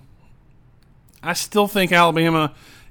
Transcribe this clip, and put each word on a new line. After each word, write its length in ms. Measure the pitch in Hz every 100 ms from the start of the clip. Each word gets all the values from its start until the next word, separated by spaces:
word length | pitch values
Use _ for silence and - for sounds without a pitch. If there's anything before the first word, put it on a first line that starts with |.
| - - - - _ _ _ _ _ _ _ _
I 100 | 156
still 360 | 175 - 208 202
think 240 | 202 180
Alabama, 640 | 175 170 160 165 165 151 - - - -